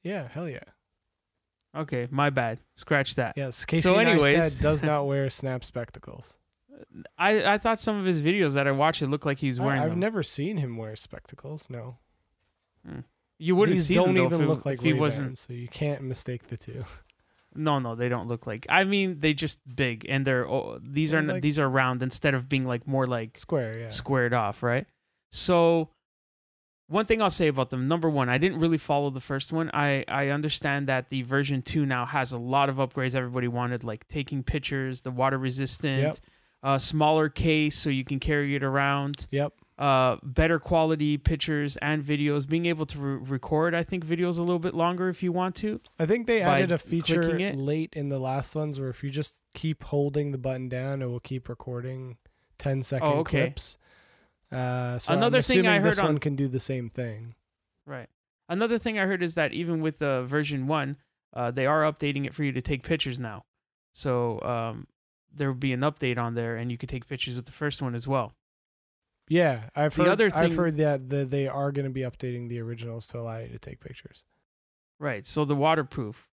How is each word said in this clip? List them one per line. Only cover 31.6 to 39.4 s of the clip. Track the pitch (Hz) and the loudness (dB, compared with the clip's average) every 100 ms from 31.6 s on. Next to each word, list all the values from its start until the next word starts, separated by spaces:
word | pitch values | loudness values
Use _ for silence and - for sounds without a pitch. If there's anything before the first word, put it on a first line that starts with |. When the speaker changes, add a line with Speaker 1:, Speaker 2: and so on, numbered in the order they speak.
Speaker 2:
two | - 160 139 | 0 0 0
now | 127 | 0
has | 123 143 127 | 0 -2 -2
a | 123 | -4
lot | 120 139 139 | 2 4 4
of | 135 | 2
upgrades | 131 139 127 | -2 0 0
everybody | 131 123 127 123 | 0 -2 -2 -2
wanted, | 120 120 123 | -2 -2 -4
like | 123 110 - | -6 -10 -8
taking | 156 131 139 | -8 -4 -4
pictures, | 127 151 - 139 131 127 | -2 -2 -2 -4 -4 -6
the | 131 | -6
water | 123 131 135 | 0 2 2
resistant, | 131 127 135 - 151 135 | -2 -2 -4 -2 0 2
Speaker 1:
Yep. | 147 156 _ _ _ _ | 0 -2 _ _ _ _
Speaker 2:
uh, | 135 135 | 0 2
smaller | - 156 151 156 151 | 2 4 4 6 2
case | - 165 156 151 - | 2 2 4 2 0
so | 151 | 0
you | 135 | -2
can | 127 139 | -2 -4
carry | 160 147 143 | 0 0 0
it | 139 | 0
around. | 135 139 139 143 139 143 - | 0 2 2 0 -2 -6 -4
Speaker 1:
Yep. | 139 | -2